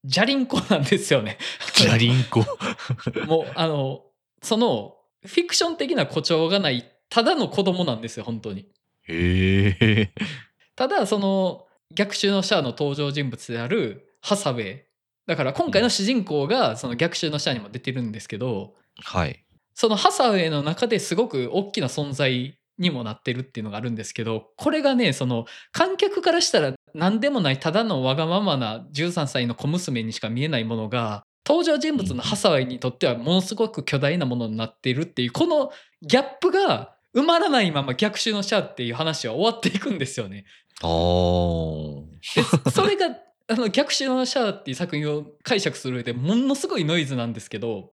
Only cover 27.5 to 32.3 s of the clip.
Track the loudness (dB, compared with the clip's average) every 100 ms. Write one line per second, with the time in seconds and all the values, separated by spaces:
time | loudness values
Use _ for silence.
27.5 | 2 2 0 0 0 0 0 0 0 0
28.5 | 0 -2 -6 -8 -4 -2 -2 -2 -2 -2
29.5 | -2 -2 -2 -2 -4 -4 -6 -4 -2 0
30.5 | -2 -2 -4 -2 -2 -2 -6 _ _ 2
31.5 | 2 4 2 0 -2 -2 -4 -4